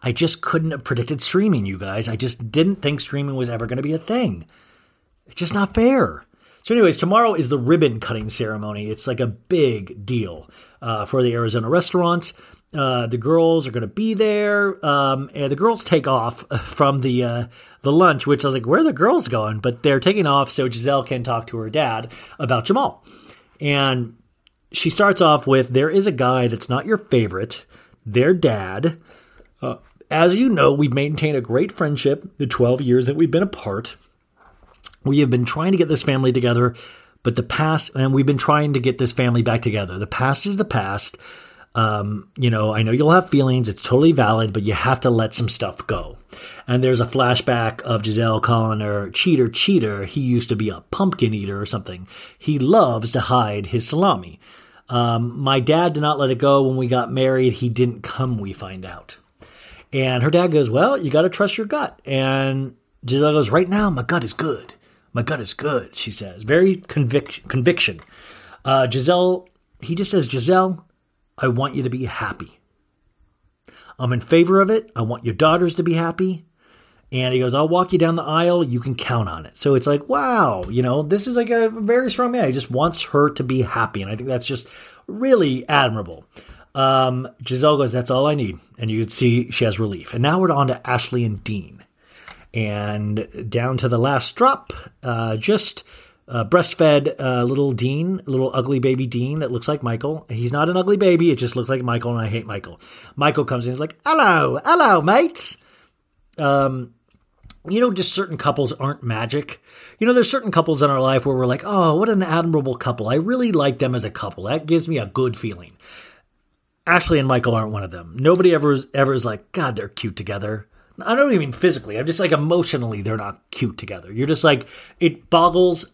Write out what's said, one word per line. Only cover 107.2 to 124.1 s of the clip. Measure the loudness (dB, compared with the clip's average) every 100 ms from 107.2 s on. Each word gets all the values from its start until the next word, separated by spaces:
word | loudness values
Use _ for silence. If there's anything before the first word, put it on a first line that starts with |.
| _ _ -20 -16 -4
you | 2
know, | 2
just | 2 0
certain | -2 -4 -4
couples | -2 0 -2
aren't | -2 -6 -4
magic. | -6 -4 -4 -4 -6 -14 _ -20 -20 0
You | 2
know, |
there's | 4 4
certain | 0 0
couples | 0 2 2
in | 2
our | 2
life | 2 2
where | 0 0
we're | 0
like, | -2
"Oh, | -2 2 4
what | 2 2
an | 0
admirable | 0 0 0 0 -2
couple. | -4 -4 -4 -2
I |
really | 0 0 0 0
like | 2 0 0
them | -2
as | -2
a | -6
couple. | -8 -12 -8
That | -6 -6 0
gives | 0 0
me | -4
a | -4
good | -2 -2 -2
feeling." | -8 -10 -16 _ -20 -20 -20 _ _ _ _ _ _ _
Ashley | 0 2 2 0
and | 2
Michael | 0 0
aren't | 0 -2
one | -6
of | -8
them. | -12 -12 0
Nobody | 4 6 6
ever | 4 4
is, | 2 0
ever | 0 2
is | 2
like, | -2 -6 _
"God, | -4 -4 -4
they're | -10
cute | -8 -10 -8
together." | -10 -8 -6 -8 -12 _ _ -10
I | -2
don't | 2 2
even | 2
mean | -2
physically. | 0 0 0 -6 -6
I'm |
just, | -4 -2
like, | 0
emotionally, | 0 2 0 0 -4 -4 -6
they're | -6 -6
not | -8 -14 _
cute | -6 -6 -6
together. | -12 -14 -10